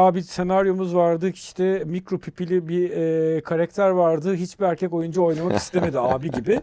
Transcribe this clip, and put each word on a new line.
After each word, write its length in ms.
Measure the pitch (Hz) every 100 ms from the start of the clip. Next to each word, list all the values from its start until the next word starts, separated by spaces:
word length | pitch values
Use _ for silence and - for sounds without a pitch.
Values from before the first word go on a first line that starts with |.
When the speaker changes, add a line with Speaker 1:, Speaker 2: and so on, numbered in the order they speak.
| 185
Speaker 1:
abi 160 | 180
senaryomuz 720 | 185 - 180 190 196 185 185
vardı, 340 | 175 170 165 185
işte 540 | 180 - - 185 190 160
mikro 320 | 180 185 185
pipili 500 | - - 175 180 160
bir, 220 | 175 175
e, 500 | 170 165 160 160 160
karakter 500 | 156 165 170 - 196
vardı, 440 | 180 170 160 165
hiçbir 300 | 185 180 -
erkek 280 | 190 165 185
oyuncu 300 | 170 165 165
oynamak 320 | 175 156 170 101
istemedi 420 | - 180 170 135
Speaker 2:
<laughs> 20 |
Speaker 1:
abi 300 | 123 135 151
gibi 300 | 123 120 247